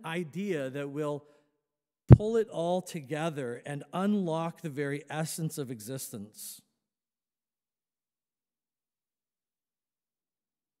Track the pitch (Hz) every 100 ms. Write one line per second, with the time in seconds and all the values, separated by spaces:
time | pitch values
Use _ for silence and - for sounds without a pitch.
0 | 160 170 165 165 202 156 131 135 143 143
1 | 147 147 147 - _ _ _ _ _ _
2 | - - 214 226 208 165 170 180 180 170
3 | 127 147 165 147 123 120 139 143 - 175
4 | 196 208 175 160 165 - 165 135 143 143
5 | - 147 156 - 160 151 123 120 104 131
6 | - 117 104 - - - - _ _ _
7 | _ _ _ _ _ _ _ _ _ _
8 | _ _ _ _ _ _ _ _ _ _
9 | _ _ _ _ _ _ _ _ _ _
10 | _ _ _ _ _ _ _ _